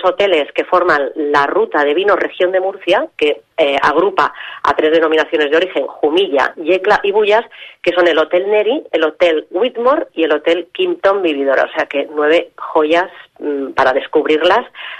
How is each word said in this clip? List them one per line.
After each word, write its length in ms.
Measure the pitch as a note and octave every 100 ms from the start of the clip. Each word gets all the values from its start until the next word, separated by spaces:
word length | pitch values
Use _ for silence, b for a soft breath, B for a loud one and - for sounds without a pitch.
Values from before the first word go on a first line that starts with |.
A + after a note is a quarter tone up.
hoteles 480 | F#3 - G3+ D#3+ C#3
que 120 | - D3+
forman 460 | F3+ F3 D3 C3 D#3
la 300 | D3 C#3+ C#3+
ruta 380 | - A3 D#3
de 100 | C#3+
vino 220 | D#3 G3+ F#3+
Región 360 | D3+ - F3+
de 100 | F#3
Murcia, 440 | F#3+ F#3+ F3 G#3 D#4+ -
que, 260 | D3 - - -
eh, 200 | C#3+ C#3
agrupa 520 | D3+ D3 G3 F#3 C#3+ B B B
a 100 | - C#3
tres 160 | D#3
denominaciones 600 | E3 D#3+ D#3 D3+ D#3+ C#3+
de 60 | E3
origen, 280 | F#3 D3 C3
Jumilla, 680 | - D3 E3 F#3+ C#3 C3 -
Yecla 440 | D#3+ F#3 G3 F#3
y 80 | G3+
Bullas, 340 | G#3 G3+ A3 A#3 B B B
que 120 | F3
son 140 | E3+ F3
el 100 | D#3+
Hotel 320 | D#3 F3+ G3
Neri, 340 | G#3+ G#3 D4+ -
el 120 | E3
Hotel 420 | D#3 - F3 D#3 -
Whitmore 560 | F3+ A#3+ A#3 A#3+ D#4 -
y 100 | -
el 100 | D#3
Hotel 340 | D3 E3 E3+ E3+
Kimpton 480 | - F#3 E3+ G3 G3
Vividora. 420 | E3+ C#3 C#3 C3
O 100 | C3+ D#3
sea 80 | -
que 220 | C#3+ C#3+
nueve 360 | D3+ D3+ E3+ - -
joyas, 520 | - E3+ D3+ E3+ G3 - - -
mm, 340 | D3 C#3+ C3+
para 200 | - C3
descubrirlas 720 | C3+ - D#3 D3+ D3+ F3 G#3+ B3 B B